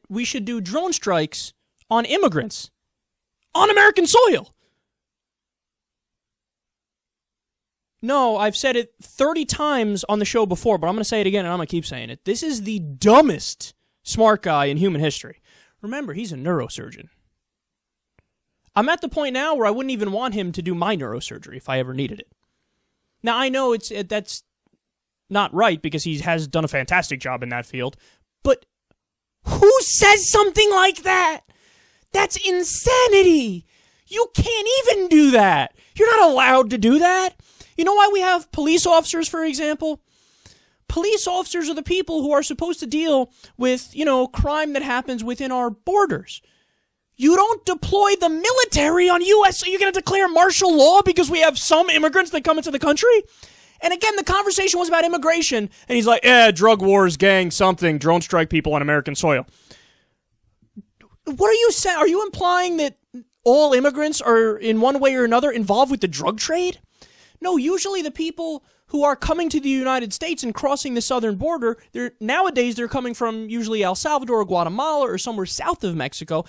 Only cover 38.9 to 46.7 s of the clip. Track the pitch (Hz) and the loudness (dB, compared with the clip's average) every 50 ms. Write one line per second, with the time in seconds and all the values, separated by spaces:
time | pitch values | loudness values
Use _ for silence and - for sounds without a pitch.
38.9 | 339 330 320 - - 330 330 - - 330 320 320 277 262 311 302 302 302 320 311 | 2 2 2 0 -2 -4 -6 -6 -6 -4 -4 -4 -4 -4 -4 -4 -4 -4 -4 -6
39.9 | 302 277 _ _ _ _ _ _ _ _ _ _ _ _ _ _ _ _ _ - | -6 -8 _ _ _ _ _ _ _ _ _ _ _ _ _ _ _ _ _ -8
40.9 | - 320 349 415 440 415 - 370 359 359 370 - - 349 330 294 320 294 285 - | -6 -4 -2 0 -2 -2 -2 -4 -4 -4 -6 -6 -6 -6 -6 -6 -6 -8 -6 -4
41.9 | 349 370 370 - 330 311 269 285 294 277 277 - 285 - 330 349 349 - - 233 | -4 -4 -4 -4 -4 -4 -2 0 0 0 0 -2 -6 -6 -6 -6 -6 -8 -8 -6
42.9 | 233 302 320 330 302 269 254 - _ _ _ - _ - 240 254 254 254 - - | -4 -2 -2 0 0 0 0 -2 _ _ _ -20 _ -4 -2 -2 -2 -2 -6 -10
43.9 | - - 302 311 269 254 254 254 - - - 285 294 302 311 302 285 277 285 277 | -8 -4 -2 0 0 0 0 -2 -2 -2 -2 -2 -2 -2 -4 -4 -4 -6 -4 -4
44.9 | 247 247 254 269 254 240 220 233 247 - 285 262 254 254 247 240 214 - - - | -4 -6 -6 -6 -8 -8 -8 -8 -8 -8 -6 -6 -4 -4 -4 -4 -6 -8 -4 -2
45.9 | 370 415 403 330 214 - 190 - - - _ _ _ _ _ _ | 0 2 2 0 -2 -4 -8 -12 -20 -20 _ _ _ _ _ _